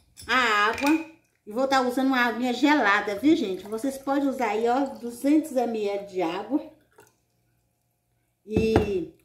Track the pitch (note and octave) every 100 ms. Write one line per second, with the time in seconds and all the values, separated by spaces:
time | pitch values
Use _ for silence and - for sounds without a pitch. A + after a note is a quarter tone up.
0 | _ - - B3 A#3+ G#3 G#3 A3 C#4 D#4+
1 | - - _ _ - G#3+ C4+ C4+ B3 B3
2 | C4 C4 A#3+ A3+ B3+ A#3+ C#4+ D4 G#3 G3+
3 | G3+ G3 C#4+ E4 G#3 F3+ G3+ A3 C4+ C4
4 | - C#4 C#4 A#3 A3+ G#3 A#3 B3 C4+ A3+
5 | A#3+ A#3 C#4 D#4 D4 B3+ A#3 A3 G3+ G3
6 | F#3+ F#3 E3 F3+ G#3+ C#4+ - - _ _
7 | - _ _ _ _ _ _ _ _ _
8 | _ _ _ _ G3 G#3+ A3 A3 G#3 F#3+
9 | E3 -